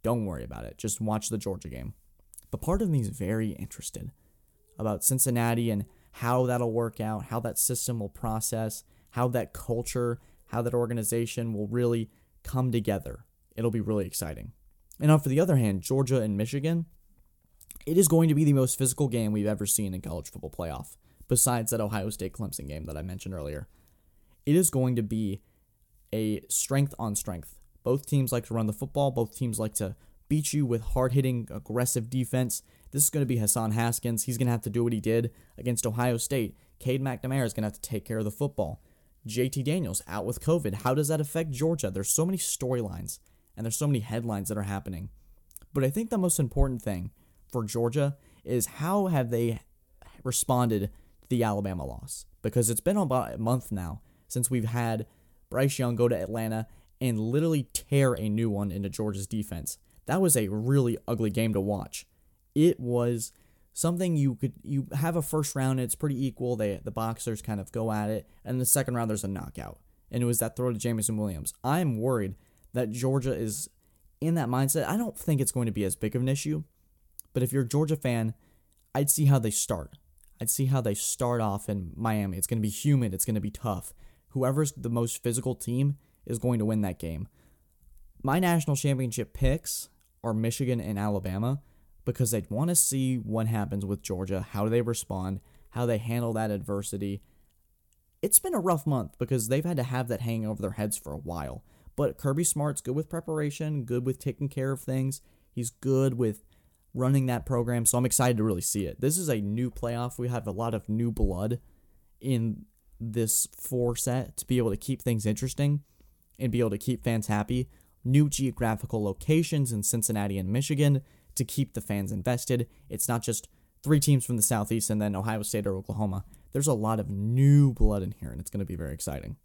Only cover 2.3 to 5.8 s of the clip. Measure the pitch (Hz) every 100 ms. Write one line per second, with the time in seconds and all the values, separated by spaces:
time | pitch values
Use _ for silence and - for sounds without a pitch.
2.3 | - _ - - 190 208 143 104 - 92
3.3 | 110 110 - - - - - 127 - _
4.3 | _ _ _ _ - 110 101 - 131 135
5.3 | 120 117 117 117 104